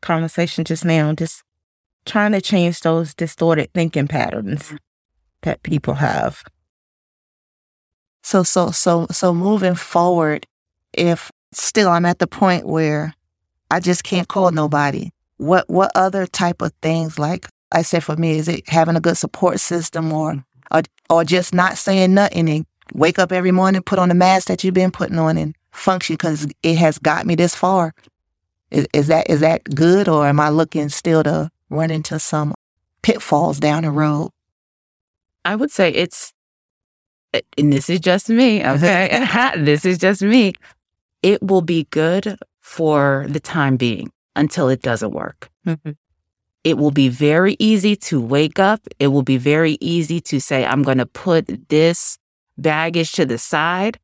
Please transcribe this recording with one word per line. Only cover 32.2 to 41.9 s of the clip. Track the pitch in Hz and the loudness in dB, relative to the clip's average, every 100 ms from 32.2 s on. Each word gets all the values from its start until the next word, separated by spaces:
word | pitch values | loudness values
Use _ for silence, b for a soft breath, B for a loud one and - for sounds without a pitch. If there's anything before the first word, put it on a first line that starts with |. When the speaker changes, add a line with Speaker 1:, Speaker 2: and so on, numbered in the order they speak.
| - 151 151 - _ _ _ _ | -4 -4 -4 -6 _ _ _ _
Speaker 2:
pitfalls | - - - 147 165 143 | -2 -2 0 0 0 0
down | 151 151 | -2 0
the | 160 | -2
road? | 143 151 147 160 _ _ _ _ _ _ _ _ _ _ _ | 0 0 -2 -6 _ _ _ _ _ _ _ _ _ _ _
Speaker 3:
I | 170 214 | -6 -2
would | 285 | -4
say | - 180 | 2 2
it's, | - 175 - - _ _ _ _ _ _ _ _ _ _ - - - | 2 -4 -6 -12 _ _ _ _ _ _ _ _ _ _ -6 -6 0
and | 147 | 2
this | 139 - | 2 0
is | 175 | -2
just | 175 185 - | 2 0 2
me, | 226 254 214 | 2 4 2
okay? | - 139 175 180 185 - 247 208 247 | 0 2 2 2 2 0 0 0 0
<laughs> | - | 0
This | 147 147 | 2 2
is | 185 180 | 2 2
just | 185 202 | 2 2
me. | 196 247 202 - b _ _ _ _ _ | 4 4 4 0 b _ _ _ _ _
It | 185 202 | 2 2
will | 190 190 | 2 2
be | 170 170 147 | 2 -2 0